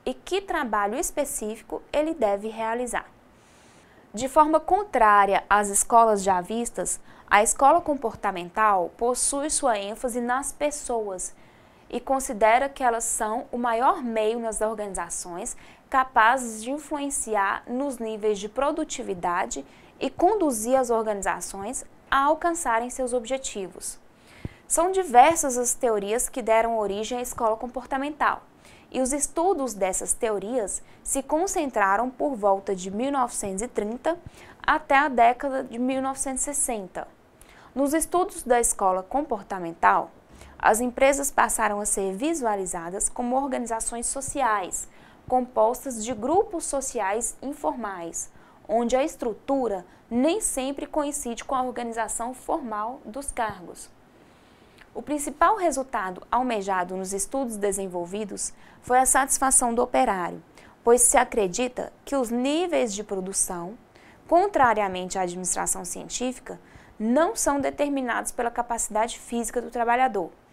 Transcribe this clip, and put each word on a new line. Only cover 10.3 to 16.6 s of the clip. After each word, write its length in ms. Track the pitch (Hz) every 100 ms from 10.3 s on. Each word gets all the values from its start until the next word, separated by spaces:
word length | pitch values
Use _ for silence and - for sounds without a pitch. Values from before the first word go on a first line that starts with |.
| 254 277
pessoas 800 | - 294 285 - 233 208 185 - - - - - - -
e 100 | 240
considera 720 | - 269 254 208 220 240 277
que 120 | 269
elas 220 | 247 226
são 440 | 233 - 214 214 -
o 60 | 240
maior 440 | 240 226 269 370
meio 380 | 247 220 214 240
nas 220 | 226 208
organizações 960 | 214 214 208 185 170 - 180 170 240 - - - _
capazes 720 | 262 254 233 220 262 240 214